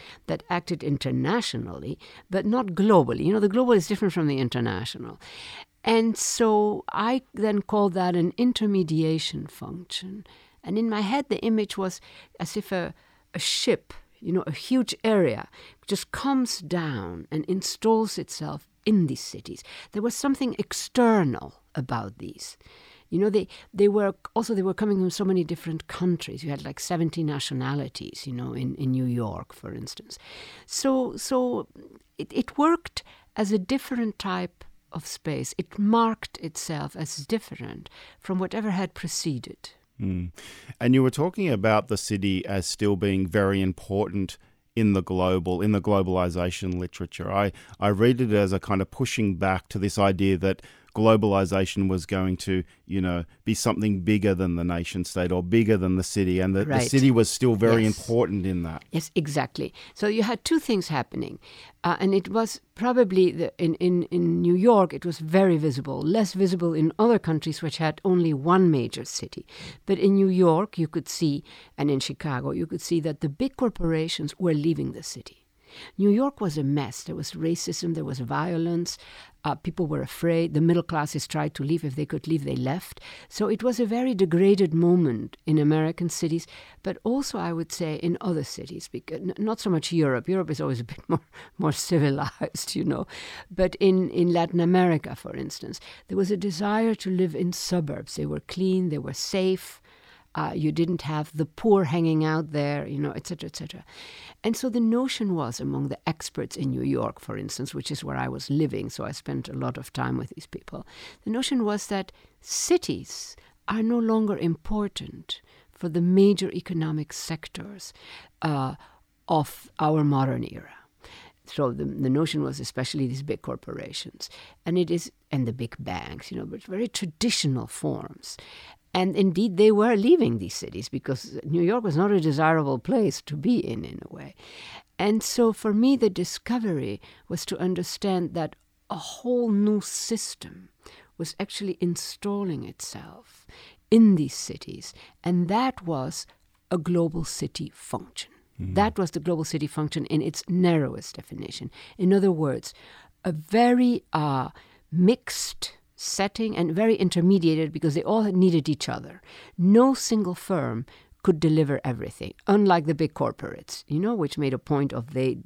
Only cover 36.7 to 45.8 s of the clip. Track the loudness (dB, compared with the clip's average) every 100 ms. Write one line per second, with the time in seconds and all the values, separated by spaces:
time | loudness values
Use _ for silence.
36.7 | -6 -6 -8 -10 -10 -4 -6 -6 -14 -14
37.7 | -14 -18 -20 -20 -14 -4 -2 -2 -2 -2
38.7 | -2 -4 -6 -8 -4 -4 -4 -8 -16 -20
39.7 | -20 _ -6 -4 -2 -4 -10 -20 -20 -20
40.7 | -2 4 4 4 2 -2 -2 -2 0 2
41.7 | 2 2 -4 -2 -2 0 0 -2 -4 -4
42.7 | -2 0 2 2 0 2 2 2 2 0
43.7 | -2 -4 -2 -2 -4 -6 -8 _ _ _
44.7 | 0 2 2 0 0 2 2 0 0 2
45.7 | 2